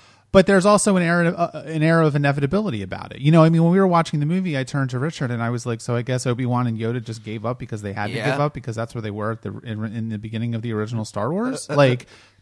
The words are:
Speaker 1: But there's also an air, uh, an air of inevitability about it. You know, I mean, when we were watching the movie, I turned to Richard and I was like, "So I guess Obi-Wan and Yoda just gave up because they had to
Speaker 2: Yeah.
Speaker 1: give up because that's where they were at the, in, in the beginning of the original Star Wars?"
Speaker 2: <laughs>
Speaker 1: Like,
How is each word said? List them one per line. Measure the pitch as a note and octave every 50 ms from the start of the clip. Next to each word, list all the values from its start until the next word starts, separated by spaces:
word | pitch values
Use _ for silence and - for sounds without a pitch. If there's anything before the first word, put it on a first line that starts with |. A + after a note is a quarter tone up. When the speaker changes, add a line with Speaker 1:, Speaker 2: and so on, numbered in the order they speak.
| _ _ _ _ _ _ -
Speaker 1:
But | G3 F3+
there's | - G3 F#3+ F3
also | G#3 G#3 G3 - G#3+ G3
an | F#3 F3
air, | E3 E3+ F3 E3+
uh, | E3 - E3+ E3+ D#3+ - D#3 -
an | D3 D#3+ D#3+ D3+
air | D#3+ E3 E3 D#3+
of | D#3 C#3
inevitability | D3 C#3+ C#3+ C#3 D3+ C#3 C#3 D3 G3 A3 G3+ B2 G#2 G2
about | F#2 F#2 - - - -
it. | -
You | C3 D3
know, | D#3+ E3+ D#3+
I | E3
mean, | E3 E3 E3
when | E3+ F3
we | G3
were | G3
watching | F#3 F3 E3+ E3 - - D3+
the | D3
movie, | D3 E3+ F#3+ F#3+ F#3 D3+ C3+
I | C3
turned | - - C#3+ C3+ B2+
to | B2+ B2
Richard | B2+ E3 D#3+ - D3 A#2+
and | A#2+ A#2
I | A#2 A#2
was | A#2+ A#2+ -
like, | B2 A#2 A2+
"So | - - A#2+
I | A#2+ A#2+
guess | B2 B2+ B2+ -
Obi-Wan | C3 A#2+ A#2 C3 A#2+ B2 B2 B2
and | A#2+ A2+
Yoda | A2 A2+ A2+ A#2+ B2+ A2+
just | - A2+ A2+ G#2+
gave | A2 G#2+ A2+ G#2
up | A2+ B2+ B2
because | B2+ A#2 A#2+ G#2+
they | G#2 G2+ G2
had | G2+ G#2 G#2
to | A2
Speaker 2:
Yeah. | A#2 G#2+ A#2+ B2+
Speaker 1:
give | D3
up | D3 D3+ -
because | C3+ A2+ - A2
that's | A2+ A2+ A#2 -
where | A#2
they | G#2+ A2 G2+
were | G#2+ G#2 G#2+
at | A2+ A2 -
the, | - G#2 A2
in, | - - A2 G#2+ A2
in | A2+ G2+ A#2 A2 A2+
the | A2 G#2+
beginning | G#2+ A2 A2+ A2+ A2+ A#2 A#2
of | A2+ A2
the | A#2+ A2+
original | G#2+ G#2+ G#2+ A#2+ A2+ G#2+
Star | - - G2+ G#2 B2 D#3+
Wars?" | G3 A#3 B3+ C4+ D4 - -
Speaker 2:
<laughs> | D#3
Speaker 1:
Like, | C#3+ C#3+ C3 B2 B2 - - - - - _ _ _